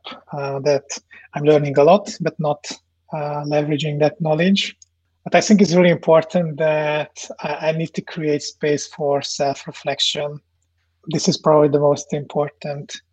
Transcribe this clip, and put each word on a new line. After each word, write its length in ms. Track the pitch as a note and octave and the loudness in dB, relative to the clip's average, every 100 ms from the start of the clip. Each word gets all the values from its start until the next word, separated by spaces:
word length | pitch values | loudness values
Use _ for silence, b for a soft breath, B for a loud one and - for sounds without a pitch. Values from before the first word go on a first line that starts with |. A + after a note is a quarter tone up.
| - - _ | -12 -20 _
uh, 280 | D3 C#3 C#3 | -10 -8 -4
that 240 | C#3 C#3 - - - B B - | 0 0 -2 -14 -16 B B 0
I'm 80 | |
learning 340 | D3 D3 C#3+ C#3 | 4 4 4 4
a 60 | |
lot, 260 | D3 G3+ G3+ - | 6 6 2 -8
but 200 | D#3+ - | -6 -4
not, 260 | D#3 D3 - - _ _ _ | -4 -4 -8 -16 _ _ _
uh, 300 | D#3 D3 D3 | -10 -8 -6
leveraging 560 | D3 D3+ D3 D3 D3+ D3 | -2 -2 0 -2 -4 0
that 200 | D3 - | 0 0
knowledge. 560 | D#3+ D#3 F3+ G3 - - _ _ _ _ | -2 2 2 2 -2 -12 _ _ _ _
But 120 | - F3 | 0 2
I 60 | |
think 200 | F3 G#3 | 4 4
it's 120 | F3+ | 4
really 160 | F3 F3 | 4 4
important 680 | D#3+ - D#3+ D#3 F3+ E3 C#3+ | 4 4 4 4 -2 -4 -2
that 680 | D#3 D3+ D3+ D3+ D3 - - A3 | -2 0 -2 -2 -6 -12 -18 -12
I, 300 | D#3 D3 D#3 | -10 -4 -4
I 20 | |
need 220 | D#3+ E3 | -2 -4
to 80 | - | -8
create 420 | - - D#3 D3 | -10 -6 -2 -2
space 440 | - - D3+ D3 - | -4 -6 -2 -2 -4
for 340 | - D3 C#3+ | -6 -2 -2
self-reflection. 1160 | C3+ - C#3 C3+ - - D3 C3+ - D3+ D3 D3 _ _ _ _ _ _ - | -4 -4 -4 -4 -12 -10 -8 -4 -4 -4 -8 -10 _ _ _ _ _ _ -6
This 200 | D#3 - | -2 -2
is 100 | D#3 | 0
probably 320 | - D3+ D3 | 2 4 4
the 100 | C#3+ | 4
most 340 | D3 C#3+ - | 2 0 -4
important 880 | D3+ C3+ D3+ D3 - D3+ C#3+ F3+ - _ | -8 -6 -6 -6 -8 -12 -12 -12 -18 _